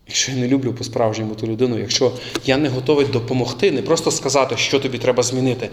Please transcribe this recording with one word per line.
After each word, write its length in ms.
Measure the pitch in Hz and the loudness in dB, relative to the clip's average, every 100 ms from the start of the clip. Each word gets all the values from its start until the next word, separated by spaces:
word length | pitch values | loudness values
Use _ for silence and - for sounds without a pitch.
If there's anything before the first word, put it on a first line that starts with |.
| - | -8
Якщо 240 | - - | -4 -2
я 60 | 131 | -2
не 100 | 123 | 0
люблю 260 | 135 123 | 0 0
по-справжньому 640 | 113 117 123 113 110 110 107 | -4 -6 0 0 0 -6 -4
ту 120 | 113 | -4
людину, 320 | 110 127 110 | 0 0 0
якщо 320 | 101 - 123 - - - - | -2 0 0 0 -8 -4 0
я 120 | 135 | 2
не 120 | 147 | 2
готовий 360 | 127 127 147 135 | 0 2 2 4
допомогти, 680 | 117 117 127 - - 196 | 0 0 -2 -2 2 0
не 100 | 131 | 2
просто 300 | 139 160 160 | 0 0 0
сказати, 460 | - 139 139 127 113 | -2 0 2 2 0
що 220 | - 139 | 0 0
тобі 180 | 131 120 | 0 0
треба 260 | 127 120 | 2 2
змінити, 460 | 117 127 131 117 107 | 2 0 0 0 -6